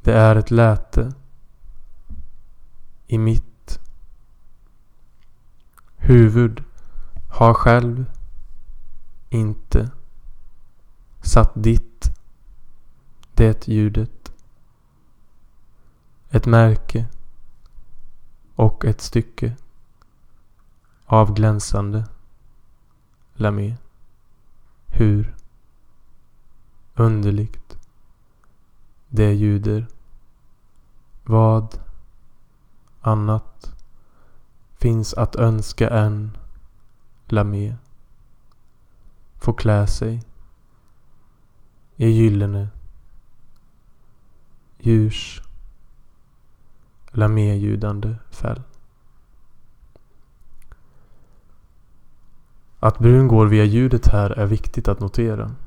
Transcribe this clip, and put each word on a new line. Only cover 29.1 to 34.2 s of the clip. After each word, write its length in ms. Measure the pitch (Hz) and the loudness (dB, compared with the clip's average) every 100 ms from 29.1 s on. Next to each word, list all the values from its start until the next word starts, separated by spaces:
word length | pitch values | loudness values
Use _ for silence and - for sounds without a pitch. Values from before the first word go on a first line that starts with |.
| 107 104 | 2 2
ljuder. 540 | 104 104 104 107 107 113 - - - - _ _ _ _ - _ - _ - | 2 0 0 -2 -4 -6 -16 -20 -20 -20 _ _ _ _ -20 _ -20 _ -16
Vad 560 | - 110 110 110 107 - - - - - - - _ _ _ - _ - | 0 2 4 2 -2 -10 -12 -14 -18 -20 -20 -20 _ _ _ -20 _ -6
annat 760 | 113 107 104 110 - - - - - - - _ | -2 0 0 -2 -6 -14 -16 -16 -20 -20 -20 _